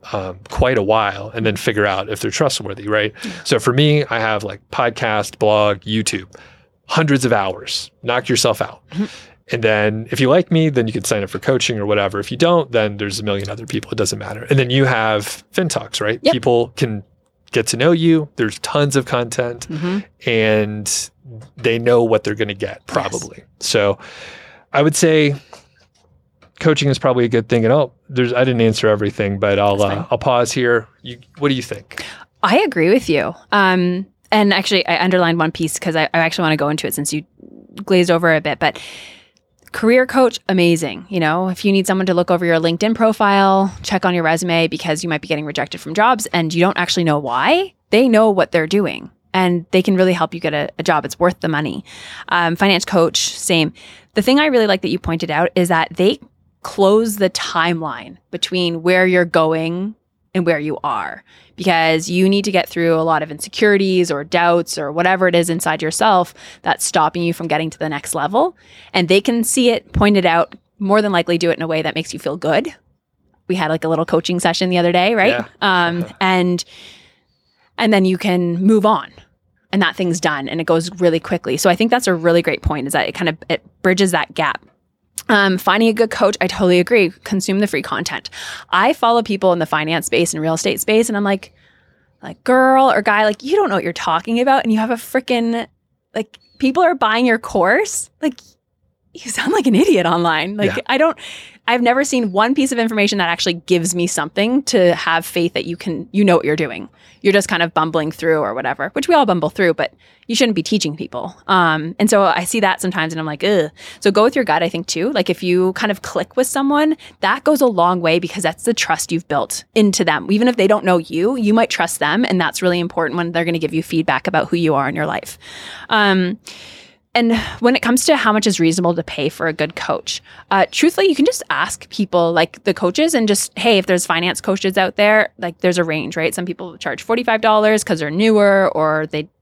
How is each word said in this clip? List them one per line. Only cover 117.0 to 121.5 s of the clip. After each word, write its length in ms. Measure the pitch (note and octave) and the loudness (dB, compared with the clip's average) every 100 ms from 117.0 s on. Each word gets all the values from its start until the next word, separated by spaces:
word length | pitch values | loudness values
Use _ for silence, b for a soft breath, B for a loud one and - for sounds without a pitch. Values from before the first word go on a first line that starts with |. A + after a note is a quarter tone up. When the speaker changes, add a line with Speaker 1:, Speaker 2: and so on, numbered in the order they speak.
| B B | B B
Speaker 2:
that 220 | F#3+ A#3+ | -2 0
goes 180 | - D4+ | 0 2
a 60 | C4 | 2
long 320 | F#3+ F3 F3+ | 2 2 2
way 200 | E3+ E3+ | 2 0
because 240 | F3 - | 0 -4
that's 200 | E3 E3+ - | -4 -2 -2
the 80 | A3+ | -2
trust 360 | - D#3+ - | 0 -2 -2
you've 160 | E3 - | -4 -2
built 360 | C#3+ - - - | -4 -2 -8 -4
into 320 | A3+ G#3 F#3 E3+ | 2 2 2 0
them. 220 | D3+ F2 | 0 0
Even 160 | G#3 B3 | 2 2
if 100 | A#3 | 2
they 100 | G3 | 2
don't 180 | G#3 E3+ | 2 2
know 120 | F3+ | 0
you, 360 | D#3+ D#3+ G3 C4 | 0 -2 -2 0
you 180 | G#3 | 2